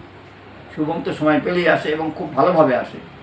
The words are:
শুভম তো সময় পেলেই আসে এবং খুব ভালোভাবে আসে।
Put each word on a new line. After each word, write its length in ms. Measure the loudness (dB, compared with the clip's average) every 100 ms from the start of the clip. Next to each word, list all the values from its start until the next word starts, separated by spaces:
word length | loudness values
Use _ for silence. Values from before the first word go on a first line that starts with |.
| -20 -20 -20 -20 -20 -20 -14 -6
শুভম 260 | -4 -4
তো 100 | -6
সময় 260 | -2 2 2
পেলেই 240 | 2 0 2
আসে 200 | 2 0
এবং 220 | -4 -4 -6
খুব 180 | -6
ভালোভাবে 420 | 0 2 4 4 2
আসে। 220 | -2 -10 -18 -20